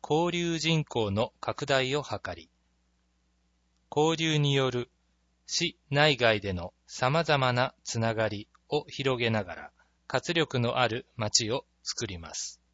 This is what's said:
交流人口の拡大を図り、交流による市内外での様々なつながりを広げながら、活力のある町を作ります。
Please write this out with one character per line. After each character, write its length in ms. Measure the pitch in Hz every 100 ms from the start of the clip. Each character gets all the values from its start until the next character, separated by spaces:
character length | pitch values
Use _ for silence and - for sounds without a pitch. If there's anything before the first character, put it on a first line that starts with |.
交 280 | - 151 175
流 280 | 175 170 160
人 240 | 160 160
口 280 | - 120 104
の 220 | 98 127 _
拡 260 | - -
大 300 | 139 135 127
を 80 | 143
図 160 | - 101 -
り、 140 | 82 78 _ _ _ _ _ _ _ _ _ _ _ _ _ _
交 220 | 147 156 160
流 200 | 160 151
に 160 | 143
よ 160 | 139 131
る 200 | 120 - _ _ _ _ _ -
市 300 | - 170 - _
内 280 | 143 151 127
外 240 | 120 107
で 120 | 98
の 200 | 92 85 _ _
様 360 | - 127 156
々 280 | 156 143 131
な 200 | 120 131 _
つ 160 | - 117
な 140 | 113
が 120 | 110 110
り 200 | 101 - _ _
を 160 | 147 -
広 360 | - 135 123
げ 60 | 120
な 140 | 110
が 120 | 90
ら、 160 | 78 71 _ _ _ -
活 260 | 127 -
力 260 | 170 151 127
の 200 | 120 120
あ 80 | 120
る 180 | 117 -
町 360 | - 107 - 110
を 140 | 131 _ _
作 240 | - - 113
り 100 | 87
ま 160 | 82
す。 280 | - - - _